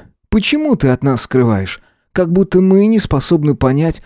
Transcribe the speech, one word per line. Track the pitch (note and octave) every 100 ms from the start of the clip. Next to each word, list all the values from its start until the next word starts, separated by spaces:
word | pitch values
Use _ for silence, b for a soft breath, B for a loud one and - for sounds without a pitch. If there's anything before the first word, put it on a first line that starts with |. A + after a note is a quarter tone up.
| - _ _
Почему | A3 G3+ D4+ D4+ G#3
ты | C#3
от | B2+
нас | C#3 B2+
скрываешь? | - C3 B2 G#2 F#2+ - _ _ _
Как | - F3
будто | F3 F#3+ F#3
мы | F#3+ F#3+ G#3
не | A3
способны | - F#3+ - E3+ D3
понять | C3 C3+ C#3 D#3+ -